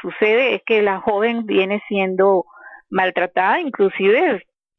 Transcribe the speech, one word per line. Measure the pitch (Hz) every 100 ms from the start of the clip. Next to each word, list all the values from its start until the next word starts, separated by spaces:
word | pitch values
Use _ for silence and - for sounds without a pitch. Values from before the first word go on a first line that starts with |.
sucede | 180 - 214 226 262
es | 202
que | - 226
la | 208 190
joven | - 202 226 233
viene | 214 196 190 208 -
siendo | 202 190 185 196 190 - - - - _
maltratada, | 190 185 180 175 - 190 269
inclusive | 320 - 196 - 190 233 339 208 - _ _